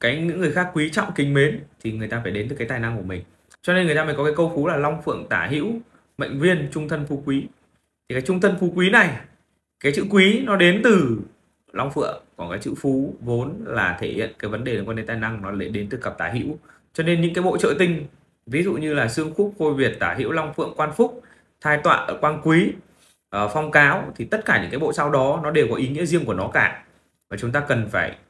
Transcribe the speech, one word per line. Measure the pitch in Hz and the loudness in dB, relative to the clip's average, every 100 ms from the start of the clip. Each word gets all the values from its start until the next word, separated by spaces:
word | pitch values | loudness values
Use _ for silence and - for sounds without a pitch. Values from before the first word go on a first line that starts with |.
cái | 117 151 | -2 0
những | 170 170 | -2 0
người | 160 | 0
khác | 180 180 | 0 0
quý | 160 156 | -2 -2
trọng, | 208 202 | -2 -2
kính | - 139 | 0 2
mến | 139 151 226 - _ | 4 4 0 -10 _
thì | 110 | -8
người | 110 110 | -6 -6
ta | 117 | -6
phải | 95 | -4
đến | 104 127 | -4 -4
từ | 139 | -6
cái | 117 | -6
tài | 123 | -4
năng | 113 110 | -4 -4
của | |
mình. | 92 90 - _ _ _ | -6 -8 -10 _ _ _
Cho | - | 0
nên | 185 170 | 2 2
người | 151 | 2
ta | |
mới | 156 | 0
có | 143 | 0
cái | 151 151 | 0 2
câu | 170 | 0
phú | - 165 | 0 0
là | 147 | 0
Long | 147 160 | 0 -2
Phượng | 143 - - | -4 -6 -2
tả | 98 85 | -2 0
hữu, | 147 202 233 - _ _ - | -2 -2 -6 -10 _ _ -8
mệnh | - 139 | -6 0
viên, | 175 170 143 | 2 2 -2
trung | 156 151 | -6 -6
thân | 156 143 | -4 -4
phú | 139 139 | -4 -2
quý. | 135 - _ _ _ _ _ - | -2 -4 _ _ _ _ _ -8
Thì | |
cái | 127 | -4
trung | 190 180 | -2 2
thân | 196 180 | 2 2
phú | 175 175 | 0 2
quý | 185 | 4
này, | 233 170 120 - _ _ _ _ _ | 6 4 0 -12 _ _ _ _ _
cái | - | -2
chữ | - 202 | 0 2
quý | 202 196 233 | 6 6 4
nó | 262 190 | 2 4
đến | 175 208 | 4 6
từ | 240 190 131 107 - _ _ _ _ | 6 6 4 0 -6 _ _ _ _
Long | - 139 | -6 -4
Phượng, | 139 - - - - | -2 -4 -4 -12 -12
còn | 85 | -8
cái | 95 | -6
chữ | - - | -8 -4
phú | 139 135 143 - | 0 0 0 -4
vốn | 120 120 139 202 226 | -2 -2 -2 -8 -6
là | 117 92 87 | -2 -2 -2
thể | 87 | -4
hiện | 78 110 - | -4 -6 -6
cái | 107 | -6
vấn | 110 | -6
đề | 127 | -4
liên | 104 101 | -4 -4
quan | 113 | -6
đến | 110 | -6
tài | 113 | -4
năng, | 110 110 | -4 -6
nó | 98 | -6
lại | 98 - | -6 -4
đến | 104 101 | -4 -6
từ | 123 | -6
cặp | - 82 | -6 -6
tả | 82 | -4
hữu. | 120 147 151 - _ _ | -4 -4 -8 -12 _ _
Cho | - | -2
nên | 165 170 | 0 2
những | 170 | 2
cái | 175 | 2
bộ | 165 175 | 0 2
trợ | - 147 | 2 4
tinh, | 180 160 143 _ _ _ - | 2 0 -6 _ _ _ -4
ví | 143 | -2
dụ | 190 | 0
như | 165 156 | -2 -2
là | 143 113 | 0 0
Xương | 160 156 | 0 -2
Khúc, | 160 202 - | 0 0 0
Khôi | 151 | 0
Việt, | 135 123 - | 2 0 0
Tả | 87 90 | -2 -2
Hữu, | 113 | -2
Long | 160 151 | -2 -4
Phượng, | 156 123 - | -4 -6 -2
Quan | 151 214 | 0 2
Phúc, | 254 - - _ _ _ | 0 0 -20 _ _ _
Thai | 151 147 | 0 2
Tọa, | 165 - - - | 4 2 0 -2
Quang | 151 151 | 0 0
Quý, | 160 165 208 - - _ _ _ _ | 4 4 4 -2 -14 _ _ _ _
ờ, | 101 104 | -2 -2
Phong | 156 151 | -2 2
Cáo, | 151 143 190 - - | 6 6 4 -4 -8
thì | |
tất | - - | -4 -4
cả | - 113 | 0 0
những | 87 | 0
cái | 127 | -2
bộ | 156 | -2
sao | - 147 | 0 0
đó | 143 135 165 | 2 2 0
nó | 151 | 0
đều | 151 117 | 2 2
có | 117 | 2
ý | 131 | -2
nghĩa | 147 165 | -2 0
riêng | 170 | 0
của | 117 | 0
nó | 95 107 | -4 0
cả. | 143 104 - - _ _ _ - | 2 2 -2 -18 _ _ _ -14
Và | 101 | -8
chúng | 120 | -2
ta | 143 | -2
cần | 143 123 104 | 0 0 0
phải | 92 80 - | -2 -2 -6